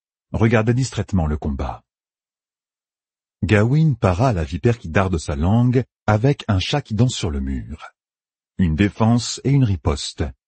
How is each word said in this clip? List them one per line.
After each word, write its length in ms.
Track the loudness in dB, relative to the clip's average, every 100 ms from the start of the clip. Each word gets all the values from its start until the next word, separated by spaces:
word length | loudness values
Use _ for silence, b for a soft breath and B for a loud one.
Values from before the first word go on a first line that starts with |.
| _ _ _
regardait 440 | 0 2 2 2
distraitement 520 | 0 -2 -4 -4 -2 -2
le 100 | -2
combat. 460 | -4 -6 -6 -10 _ _ _ _ _ _ _ _ _ _ _ _ _ _ _ _
Gawain 520 | 0 2 4 2 2
para 380 | 2 0 2 0
la 120 | 0
vipère 340 | -4 -2 0 0
qui 100 | -2
darde 300 | -2 0 -2
sa 160 | -4
langue 480 | -2 2 2 2 0 -2 _ 0
avec 380 | 2 2 0 0
un 140 | -2
chat 220 | 0 -4
qui 120 | -2
danse 220 | 0 0 0
sur 160 | -4
le 80 | -4
mur. 480 | -4 -6 -8 -14 -16 -20 _ _ _ _ _ -2
Une 180 | 0 2
défense 640 | 0 2 2 2 -2 -6
et 80 | 0
une 140 | 2
riposte, 580 | 2 0 -2 -4 -6 -8 -8 -10